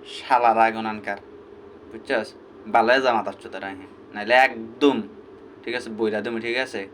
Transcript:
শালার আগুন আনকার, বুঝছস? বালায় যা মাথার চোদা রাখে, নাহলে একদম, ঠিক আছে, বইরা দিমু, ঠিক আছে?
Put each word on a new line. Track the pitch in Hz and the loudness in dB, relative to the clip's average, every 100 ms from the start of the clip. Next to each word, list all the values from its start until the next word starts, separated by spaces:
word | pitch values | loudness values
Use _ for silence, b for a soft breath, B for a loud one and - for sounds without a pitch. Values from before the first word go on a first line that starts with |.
| - - | -16 -16
শালার | - 127 120 113 113 | 0 4 4 6 4
আগুন | 113 110 | 2 -6
আনকার, | 107 101 101 - - - - - - - | -6 -8 -10 -12 -20 -20 -20 -20 -20 -18
বুঝছস? | 113 - 127 107 - - - 110 | -18 -4 -4 -4 -14 -20 -20 0
বালায় | 113 113 131 | 2 4 4
যা | 131 113 | 4 0
মাথার | 101 95 | -2 -10
চোদা | 101 95 | -14 -12
রাখে, | 98 95 95 - - | -12 -12 -18 -20 -16
নাহলে | 107 104 127 131 | -10 2 4 4
একদম, | 117 113 120 143 123 101 - - - - - | 0 -14 2 2 2 -6 -16 -20 -20 -20 -14
ঠিক | - 123 | -8 -8
আছে, | 117 107 | -8 -2
বইরা | 110 107 | -2 -2
দিমু, | 107 113 117 | -4 -6 -4
ঠিক | 120 | -4
আছে? | 131 107 98 | -4 -8 -10